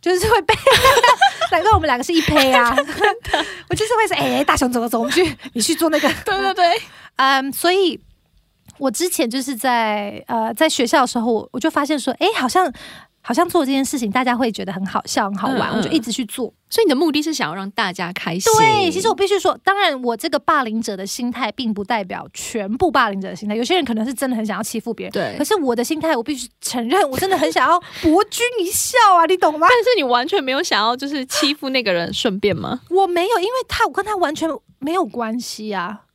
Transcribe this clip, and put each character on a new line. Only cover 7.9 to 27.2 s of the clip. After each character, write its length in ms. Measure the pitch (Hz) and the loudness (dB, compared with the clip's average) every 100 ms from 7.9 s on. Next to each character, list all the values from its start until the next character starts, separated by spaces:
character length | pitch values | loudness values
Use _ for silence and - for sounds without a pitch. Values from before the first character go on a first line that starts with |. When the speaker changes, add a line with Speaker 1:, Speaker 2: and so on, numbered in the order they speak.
| 233 _ _ _ _ _ _ _ - | -2 _ _ _ _ _ _ _ -4
Speaker 1:
我 120 | 269 | -4
之 180 | 214 349 | -2 -4
前 220 | - 254 | 0 -2
就 100 | 254 | -2
是 140 | 262 | -6
在， 680 | 254 262 240 220 208 208 208 - | -4 0 0 0 -2 -4 -10 -6
呃， 260 | 226 220 | -4 -4
在 140 | 226 320 | 0 0
学 160 | - | 2
校 180 | 240 311 | 2 2
的 40 | 247 | 2
时 140 | 247 | 0
候， 120 | 226 | 0
我， 160 | 220 - | -2 -4
我 80 | 262 | -4
就 100 | 320 | -2
发 160 | - 285 | -2 -2
现 100 | 302 | -2
说 160 | 247 240 | -2 -2
，“哎， 80 | 349 453 | -2 0
好 120 | 254 | 0
像， 180 | 359 359 - - - - _ | 0 0 -4 -18 -20 -20 _
好 120 | - | -6
像 160 | 247 349 | 0 2
做 160 | 349 | 2
这 60 | 262 | 2
件 140 | 269 | 0
事 120 | 269 294 | -2 -2
情， 140 | 226 | -2
大 140 | 226 | 0
家 100 | 254 | 0
会 160 | 240 247 | 0 -2
觉 140 | 208 | -2
得 80 | 190 | -8
很 120 | 196 | -6
好 160 | 190 214 - | -4 -4 -4
笑、 200 | - 208 | -2 -2
很 100 | 202 | -2
好 100 | - | -2
玩。” 200 | 262 - | -2 -2
Speaker 2:
嗯， 40 | |
嗯。 20 | - | -2
Speaker 1:
我 60 | |
就 60 | 196 | 0
一 100 | 320 | -2
直 100 | 226 | -2
去 140 | 226 | -6
做。 280 | 240 - 233 _ _ | -6 -6 -8 _ _
Speaker 2:
所 140 | - | 0
以 40 | 440 | 2
你 20 | |
的 80 | 262 | 4
目 160 | 330 | 2
的 80 | 294 | 0
是 140 | 302 | -2
想 160 | 302 170 | -2 -4
要 40 | |
让 160 | 175 196 | -4 -8
大 200 | 208 208 | -4 -4
家 180 | 180 175 | -4 -6
开 240 | 196 - 165 | -6 -6 -2
心。 120 | 453 440 | 2 4
Speaker 1:
对， 340 | 440 427 370 | 6 4 0
其 80 | 330 | 0
实 80 | 415 | -2
我 80 | |
必 120 | 392 381 | 0 0
须 120 | 392 | 2
说， 160 | 349 - | 0 0
当 160 | - 403 | 0 2
然 240 | 370 277 | 2 0
我 140 | 247 226 | -4 -4
这 100 | 320 | -2
个 80 | 285 | -2
霸 260 | - 311 | 0 0
凌 160 | 240 220 | 0 -4
者 160 | 220 196 | -4 -6
的 100 | 196 | -8
心 240 | - 240 | -6 -6
态 220 | 240 247 | -4 -6
并 200 | - 247 | -4 -4
不 120 | 202 | -4
代 180 | 202 233 | -2 -4
表 240 | 190 190 - | -4 -10 -12
全 340 | - - 233 196 233 | -14 -8 -6 -4 0
部 120 | 359 | 2
霸 200 | 254 233 | 2 2
凌 100 | 196 | 0
者 80 | 190 | -6
的 80 | 180 | -8
心 100 | 208 | -6
态， 80 | |
有 80 | 208 | -4
些 140 | 240 359 | 0 0
人 80 | |
可 80 | 269 | 0
能 100 | 220 220 | -2 -4
是 80 | |
真 140 | 254 269 | -4 -2
的 60 | |
很 100 | 240 | -2
想 120 | 220 190 | -4 -6
要 60 | |
欺 180 | 220 226 | -6 -6
负 120 | 233 | -6
别 100 | 226 | -8
人。 80 | 185 | -6
Speaker 2:
对。 240 | 202 147 - | -4 -4 -4
Speaker 1:
可 80 | |
是 100 | 294 415 | -2 0
我 200 | 277 233 | 2 0
的 80 | |
心 160 | 247 320 | 0 -2
态， 160 | 311 285 | 0 -2
我 60 | |
必 120 | 226 | -2
须 140 | 285 240 _ | -8 -8 _
承 260 | - 247 226 | -8 -6 0
认， 100 | 359 320 | 2 2
我 80 | |
真 100 | 254 | 0